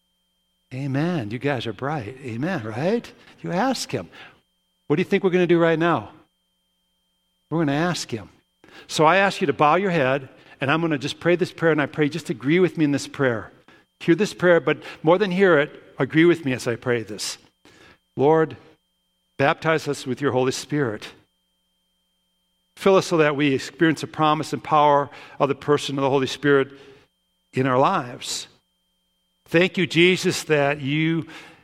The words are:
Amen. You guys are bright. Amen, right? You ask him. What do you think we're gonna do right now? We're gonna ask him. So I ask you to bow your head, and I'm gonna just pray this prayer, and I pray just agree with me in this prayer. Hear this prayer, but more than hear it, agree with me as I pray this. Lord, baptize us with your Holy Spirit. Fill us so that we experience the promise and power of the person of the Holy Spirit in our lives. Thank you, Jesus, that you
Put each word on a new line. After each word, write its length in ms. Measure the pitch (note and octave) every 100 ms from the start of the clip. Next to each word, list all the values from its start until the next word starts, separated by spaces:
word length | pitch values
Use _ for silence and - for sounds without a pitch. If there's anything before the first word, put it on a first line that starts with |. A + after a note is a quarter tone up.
| _ _ _ _ _ _ _
Amen. 600 | B2+ C#3 C3 E3 F3 G2+
You 80 | A#2+
guys 260 | C3+ C3 A2+
are 60 |
bright. 440 | G2 C3 D3+ B2 -
Amen, 400 | C3+ A2+ D#3 F3
right? 500 | G#2+ A2+ E3 A#3 - - - -
You 80 | E3
ask 400 | F3 B3+ B3 -
him. 180 | A#2+ E2+ - - _ _ _ _ _ _
What 100 | D3
do 40 |
you 40 |
think 200 | F3 G3
we're 60 | F#3+
gonna 180 | F3+ E3+
do 100 | E3+
right 200 | E3 D#3+
now? 320 | E3+ C#3+ G2+ - _ _ _ _ _ _ _ _ _ _ _ _ _
We're 80 | D#3
gonna 140 | D3+
ask 360 | C#3+ F3+ E3 -
him. 200 | A2 E2+ _ _ _ _ - -
So 180 | -
I 120 | D#3 G3
ask 240 | G3 -
you 80 | E3
to 40 |
bow 220 | B2 D3+
your 160 | E3+ G3
head, 380 | E3+ C3 C#3 C3 - - -
and 100 | C3+
I'm 100 | D#3
gonna 160 | E3 D3
just 220 | C3 -
pray 160 | E3
this 160 | F3 F3+
prayer, 220 | - E3
and 100 | D3+
I 40 | C#3
pray 220 | - D3
just 220 | D#3 -
agree 300 | C3 B2 F3
with 180 | F3+ E3+
me 60 |
in 80 | D3+
this 160 | C#3 -
prayer. 420 | - C3 A2+ - - _ _ _ _
Hear 160 | -
this 180 | E3 G3+
prayer, 280 | - F3+ E3
but 180 | D3 D3+ - -
more 160 | D3+ F#3
than 140 | G3+
hear 260 | F3+ G3 D3+
it, 240 | D3+ - - -
agree 280 | C3 D#3 E3+
with 180 | E3
me 80 | C#3
as 160 | B2 C3
I 80 | A2+
pray 260 | B2+ A#2+
this. 340 | G#2 G2+ - - _ _ _ _ - _ _ -
Lord, 400 | C#3 D#3+ D#3 A#2 - _ _ _ _ _ _ -
baptize 500 | C#3 E3 D#3+ D#3+ D3
us 180 | C#3 C3+
with 140 | B2
your 100 | C#3+
Holy 220 | B2+ C3
Spirit. 560 | - - D3 B2+ G#2+ - - _ _ _ _ _ _ _ _ _ _ _ _ _ _ _ -
Fill 180 | G3
us 140 | F#3+ -
so 80 | E3+
that 180 | D3+
we 200 | C#3 D3
experience 480 | C3 - - E3 C#3+
the 40 | C#3
promise 460 | - D#3 D3+ C#3+
and 100 | C3
power 480 | - D#3 D3 C#3+ C#3 - - -
of 80 | C#3
the 80 | C#3
person 420 | - C#3+ - C#3
of 40 |
the 80 | C3+
Holy 180 | C#3 C3
Spirit 400 | - C#3+ C#3 C3 - - - _ _ _ _ _
in 140 | C3 C3
our 120 | B2+
lives. 640 | D3+ F#3+ B2 C3 - - - _ _ _ _ _ _ _ _ _ _
Thank 300 | E3 F#3 -
you, 80 |
Jesus, 600 | D#3+ D#3 F3 F#3 F3+ -
that 360 | - D3+ C#3+ D3
you 460 | C3+ D3+ D#3+ E3 - - - -